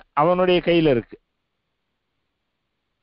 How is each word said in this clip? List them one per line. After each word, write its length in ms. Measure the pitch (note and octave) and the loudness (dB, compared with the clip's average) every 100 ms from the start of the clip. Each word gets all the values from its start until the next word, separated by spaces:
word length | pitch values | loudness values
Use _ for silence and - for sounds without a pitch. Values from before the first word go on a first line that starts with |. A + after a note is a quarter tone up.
| - | -8
அவனுடைய 440 | - D#3+ F3+ F#3 F3 | -4 -2 0 0 0
கையில 320 | F3 E3+ D#3 A#2+ | 0 0 2 0
இருக்கு. 220 | G#2+ - _ _ _ _ _ _ _ _ _ _ _ _ _ _ _ _ _ _ | -4 -18 _ _ _ _ _ _ _ _ _ _ _ _ _ _ _ _ _ _